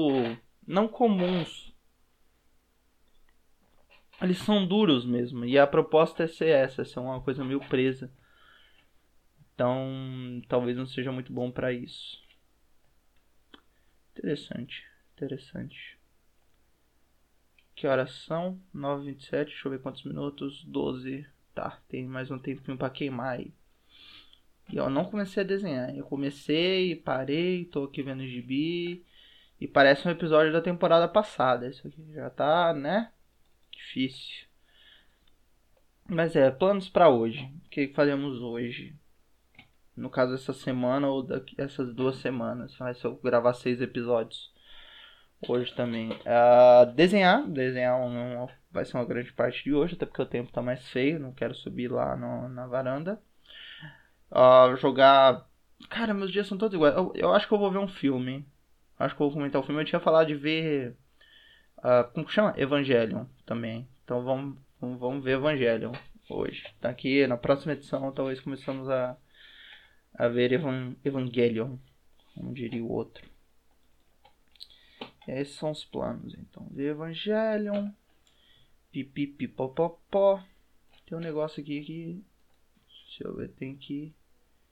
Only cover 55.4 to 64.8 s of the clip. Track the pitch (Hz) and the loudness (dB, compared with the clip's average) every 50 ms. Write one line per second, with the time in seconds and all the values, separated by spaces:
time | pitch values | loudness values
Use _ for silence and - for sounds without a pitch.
55.4 | - _ _ _ _ _ _ _ - - - 226 233 220 202 196 196 190 180 202 | -4 _ _ _ _ _ _ _ -18 -10 -6 -4 -2 -2 -2 -4 -4 -4 -4 -4
56.4 | 208 - 202 185 220 - 190 165 151 147 - 180 185 - - - - 175 185 208 | -4 -4 -4 -2 -2 -2 2 4 4 6 6 4 0 0 0 0 2 4 4 4
57.4 | - - 220 202 202 196 185 196 202 196 196 - 156 139 135 123 127 127 135 143 | 4 4 2 2 2 0 0 -2 -4 -4 -4 -2 0 0 0 0 -2 -4 -8 -10
58.4 | 143 - _ _ _ _ _ _ _ _ _ - - 143 - - 151 143 147 156 | -12 -16 _ _ _ _ _ _ _ _ _ -4 -4 -4 0 0 0 0 0 -2
59.4 | 143 139 143 139 135 - 143 151 156 - - 170 - 170 160 160 160 151 151 143 | -4 -2 -2 -2 -2 -2 -4 -4 -2 -2 -2 0 2 4 6 6 4 4 0 -4
60.4 | 139 151 160 160 160 160 147 139 127 120 - - _ _ _ _ - _ _ - | -2 -2 -2 -2 -2 -2 -2 -2 -4 -6 -12 -16 _ _ _ _ -20 _ _ -20
61.4 | _ _ _ _ _ _ _ - - 127 123 123 120 - - 165 151 - - 208 | _ _ _ _ _ _ _ -6 2 4 4 4 4 2 -4 -8 -6 0 0 2
62.4 | 214 190 - - 139 131 147 143 135 131 127 117 113 110 - 98 123 - - _ | 2 2 0 -2 0 0 0 0 2 2 2 2 2 0 -4 -8 -8 -12 -18 _
63.4 | _ - 117 117 117 113 110 120 131 - - _ _ - 123 123 123 127 131 131 | _ -8 -8 -6 -6 -8 -10 -10 -14 -16 -20 _ _ -6 -6 -4 -2 -2 -4 -4
64.4 | 139 139 135 - - _ _ _ | -4 -10 -12 -14 -20 _ _ _